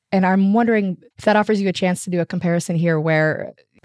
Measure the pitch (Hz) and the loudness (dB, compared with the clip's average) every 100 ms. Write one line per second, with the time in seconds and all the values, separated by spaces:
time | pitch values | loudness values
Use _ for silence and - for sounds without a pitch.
0 | _ 196 185 190 196 214 233 220 196 175 | _ 0 2 2 2 2 2 0 -2 -6
1 | _ - - 208 208 214 196 175 185 180 | _ -4 0 2 2 0 0 0 -2 -2
2 | - 180 165 180 175 170 - 170 170 160 | -4 -4 -4 -4 -2 -2 -2 -2 0 0
3 | 160 156 156 - - - _ _ | 0 0 0 -2 -8 -14 _ _